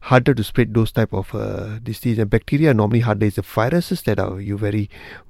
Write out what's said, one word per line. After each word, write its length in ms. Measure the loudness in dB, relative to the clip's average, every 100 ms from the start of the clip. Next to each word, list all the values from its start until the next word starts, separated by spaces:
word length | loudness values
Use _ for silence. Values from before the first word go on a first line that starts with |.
harder 320 | 2 4 4
to 100 | 0
spread 300 | 0 0 2
those 180 | 2 0
type 220 | 0 -2
of, 200 | -4 -6 -8
uh, 420 | -6 -6 -8 -10
disease. 340 | -10 -6 -2 0
And 100 | 0
bacteria 420 | 0 0 2 4
are 20 |
normally 280 | 4 4 2
harder. 240 | 2 2 0
It's 80 | -2
the 60 |
viruses 580 | -4 -2 0 0 -2 -4
that 160 | -2 -2
are 200 | -2 -4
you 160 | -6 -4
very 320 | -2 -2 -4 -8 -20 -20